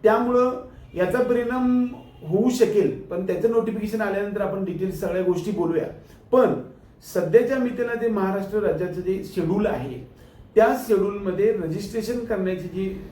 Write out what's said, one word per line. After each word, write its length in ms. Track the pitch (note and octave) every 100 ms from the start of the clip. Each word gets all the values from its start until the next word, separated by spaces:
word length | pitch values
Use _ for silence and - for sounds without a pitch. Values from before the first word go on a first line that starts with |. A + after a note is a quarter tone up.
त्यामुळं 600 | G#3+ A3+ B3 B3 B3 B3+ - - -
याचा 280 | E3+ F3+ B3
परिणाम 640 | B3 A#3+ A#3 B3+ B3 B3 B3 - - - D#3
होऊ 240 | F#3+ B3
शकेल, 500 | - A3 G#3 C3+ -
पण 260 | - F3 F#3
त्याचं 240 | F3+ A3+
नोटिफिकेशन 500 | A3+ A3 G#3 G#3 A3
आल्यानंतर 400 | G#3 G3 G3+ G3+
आपण 240 | F#3+ G3
डिटेल्स 360 | F#3 D#3+ F#3+ D#3+
सगळ्या 220 | F#3 F3+
गोष्टी 280 | F3+ F3 E3+
बोलूया. 340 | F3+ E3+ E3 - - - - -
पण 240 | B3+ A3+ - - - - - -
सध्याच्या 440 | F#3 D#3+ A3+ - C4
मितीला 360 | B3 - A#3
जे 140 | A#3 A3+
महाराष्ट्र 500 | G#3 F#3+ G3 F#3+ G#3
राज्याचं 420 | F#3+ - F3+ F3+
जे 240 | F#3 F#3+
शेड्यूल 420 | - F#3+ D#3+ G3+ G#3+
आहे 320 | - C3+ B2 - - - - -
त्या 220 | G#3+ A3+ C4 -
शेड्यूलमध्ये 640 | G3+ F#3+ G3+ F#3+ F3+ G#3+
रजिस्ट्रेशन 680 | G3 E3 F3 G#3 A3+ G#3+ B3
करण्याची 500 | A3+ G#3 F#3 F#3 F#3
जी 340 | F#3 F#3+ F#3+ -